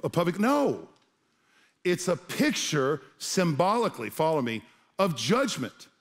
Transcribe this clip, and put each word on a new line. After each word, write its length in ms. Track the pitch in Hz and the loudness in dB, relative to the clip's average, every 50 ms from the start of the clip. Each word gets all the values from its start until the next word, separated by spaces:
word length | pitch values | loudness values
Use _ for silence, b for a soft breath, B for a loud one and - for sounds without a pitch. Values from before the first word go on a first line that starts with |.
| - | -6
of 80 | - - | -2 0
public? 260 | 170 175 180 175 190 | 0 0 0 0 0
No. 500 | 208 254 285 294 277 185 117 - - - _ _ _ _ _ _ _ _ b b b b b b b b b b b | 2 2 2 2 2 0 0 -2 -6 -14 _ _ _ _ _ _ _ _ b b b b b b b b b b b
It's 220 | 180 180 - - | -2 -2 0 0
a 100 | 185 175 | -2 -2
picture 880 | - - - - - 269 302 - - - - 156 147 131 135 156 143 - - _ - | -2 -4 -4 0 0 2 2 2 0 -2 -2 0 0 0 0 0 -4 -6 -12 _ -12
symbolically, 920 | - - - 190 180 170 147 131 170 190 220 240 226 180 - - 113 104 | -10 -4 0 2 2 2 4 2 2 4 2 2 0 0 -2 -6 -8 -6
follow 320 | - - 156 160 160 147 | -2 0 0 0 2 0
me, 220 | 123 117 113 107 - b b b b b b b | 0 -2 -4 -6 -8 b b b b b b b
of 160 | 196 196 151 | 0 0 0
judgment. 720 | 113 110 127 214 254 277 214 - - 123 95 - - - - _ _ | -2 0 0 2 2 2 0 -2 -4 -6 -8 -8 -12 -20 -20 _ _